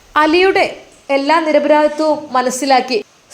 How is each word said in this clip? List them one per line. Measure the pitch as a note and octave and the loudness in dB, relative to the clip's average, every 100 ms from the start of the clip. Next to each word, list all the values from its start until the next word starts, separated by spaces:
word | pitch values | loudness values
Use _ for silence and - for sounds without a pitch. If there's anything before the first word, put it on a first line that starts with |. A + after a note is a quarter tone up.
| _ - | _ -2
അലിയുടെ | D#4 F4 F#4+ F#4+ D#4+ - - - - C#4 | 2 2 2 0 -2 -6 -20 -20 -4 -2
എല്ലാ | C#4 E4 | 0 0
നിരപരാധിത്വവും | D#4 D4 D4 D4+ D4+ D4+ D#4 D4+ D4 | 2 0 2 2 2 0 -2 -2 -2
മനസ്സിലാക്കി | B3+ B3+ B3+ C#4 B3+ B3 B3+ - _ _ | -2 -2 -2 0 2 2 -4 -6 _ _